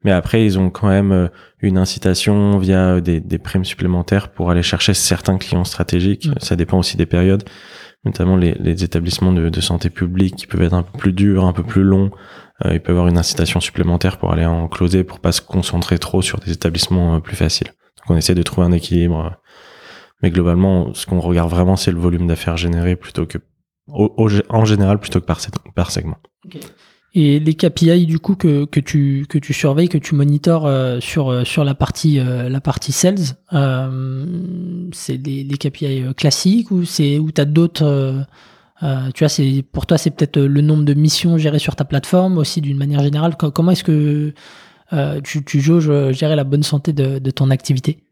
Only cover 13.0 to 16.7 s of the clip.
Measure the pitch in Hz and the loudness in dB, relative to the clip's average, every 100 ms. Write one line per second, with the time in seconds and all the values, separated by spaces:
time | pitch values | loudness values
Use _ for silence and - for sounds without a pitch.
13 | 87 87 82 - 85 90 - - 87 87 | 4 2 0 -2 -2 0 -4 -2 0 0
14 | 95 92 - 82 82 82 82 - 90 92 | 0 -2 -2 0 0 0 -4 -2 0 2
15 | 90 - - 85 - 95 87 90 - 87 | 0 -2 -2 -2 -2 -4 -2 -4 -2 -2
16 | - 98 90 - - 82 87 | 0 -2 -2 -4 -6 -4 -2